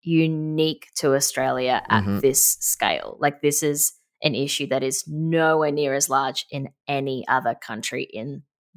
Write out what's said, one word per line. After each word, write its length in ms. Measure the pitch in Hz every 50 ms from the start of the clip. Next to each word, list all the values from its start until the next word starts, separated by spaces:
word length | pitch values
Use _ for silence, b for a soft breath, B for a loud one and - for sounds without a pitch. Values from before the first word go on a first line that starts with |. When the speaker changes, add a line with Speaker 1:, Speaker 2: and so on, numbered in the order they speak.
Speaker 1:
unique 880 | - 165 165 160 160 160 160 156 156 156 156 156 156 160 147 147 - - - -
to 160 | 160 143 135
Australia 680 | 139 135 - - 131 131 131 127 127 127 127 127 - - -
at 140 | 113 107 98
Speaker 2:
Mm-hmm. 160 | 101 101 104
Speaker 1:
this 380 | 139 131 - - - - - -
scale. 580 | - - - - 113 98 82 - 50 - - -
Like, 220 | - 143 143 -
this 200 | - 147 143 -
is 320 | 160 147 143 143 - - - _ _ _ _ _ -
an 100 | 156 123
issue 320 | 117 139 143 - - 143 -
that 160 | 131 135 135
is 200 | 131 131 - - 156
nowhere 640 | 151 156 160 160 165 165 160 160 160 156 151 147
near 220 | 147 147 147 135 135
as 160 | 139 135 -
large 360 | 135 135 135 131 123 - - -
in 180 | 143 139 135 131 - _ _ -
any 400 | 143 139 139 135 131 127 - -
other 280 | 127 131 120 117 117
country 480 | - - - 110 107 107 - 123 131 135
in 400 | - - 107 113 143 139 - - _ _ _ _ _ _